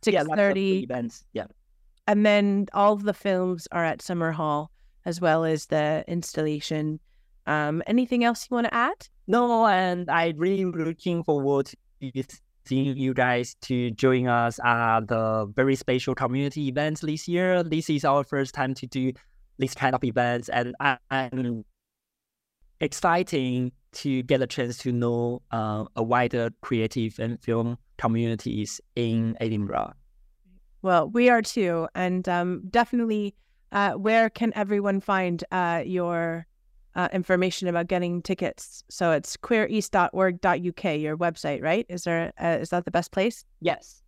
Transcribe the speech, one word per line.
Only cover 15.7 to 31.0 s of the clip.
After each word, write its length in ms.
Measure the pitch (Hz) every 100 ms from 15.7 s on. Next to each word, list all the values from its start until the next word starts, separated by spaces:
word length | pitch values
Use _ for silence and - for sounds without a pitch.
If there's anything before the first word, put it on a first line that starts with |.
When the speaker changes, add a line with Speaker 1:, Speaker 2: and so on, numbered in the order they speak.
| 135
Speaker 1:
special 380 | - 127 131
community 540 | 127 131 127 139 147 143
events 320 | 127 151 156
this 280 | 156 156 -
year. 340 | 175 185 180
This 280 | 170 156 160
is 140 | 147
our 200 | 147 139
first 300 | 139 143 139
time 200 | - 135
to 120 | 131 127
do 260 | 131 131 127 _ _ _ _
this 160 | 131
kind 200 | - 139
of 80 | 127
events, 440 | 127 110 120 120 123
and 260 | 120 123 123
I, 180 | 139 127 _
I'm 540 | 135 131 127 123 113 107 _ _ _ _ _ _ _ _ _ _ _
exciting 920 | 151 - 185 170 185 151 127 123 127 - _
to 300 | - 143 131
get 200 | 127 135
a 40 | 127
chance 320 | - 123 123
to 120 | 131
know, 520 | 120 120 120 120 123 _
uh, 340 | 117 107 107 110
a 80 | -
wider 480 | 113 120 123 120 117 -
creative 560 | - 120 110 - 113 -
and 220 | 113 117
film 340 | - 117 117 120 _ _
communities 840 | 120 113 117 113 - 113 104 - _ -
in 400 | 120 113 113 113
Edinburgh. 540 | 113 110 101 - 53 - _ _ _ _ _ _ _ _
Speaker 2:
Well, 300 | 185 175